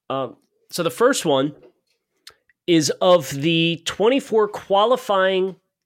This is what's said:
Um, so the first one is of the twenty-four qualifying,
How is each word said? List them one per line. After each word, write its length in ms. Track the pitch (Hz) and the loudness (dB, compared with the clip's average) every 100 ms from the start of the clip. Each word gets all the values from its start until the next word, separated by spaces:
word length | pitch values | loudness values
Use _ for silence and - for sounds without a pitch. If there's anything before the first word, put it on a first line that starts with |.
| - | -10
Um, 280 | 135 123 - _ _ _ | -8 -8 -12 _ _ _
so 120 | - | -6
the 80 | 165 | -6
first 340 | 165 254 269 | 0 0 2
one 300 | 165 135 147 - - _ _ _ _ _ - _ _ _ - | 0 0 -2 -6 -20 _ _ _ _ _ -20 _ _ _ 0
is 240 | 165 151 - | 0 0 0
of 300 | 190 180 139 | 4 4 2
the 500 | 139 156 165 165 165 | -4 -2 0 0 -4
twenty-four 640 | - - 214 269 - 220 208 | -8 -2 0 0 0 -2 -2
qualifying, 1080 | - - 196 220 247 - 190 190 190 190 180 _ _ | -6 -2 0 2 0 0 0 0 0 -2 -6 _ _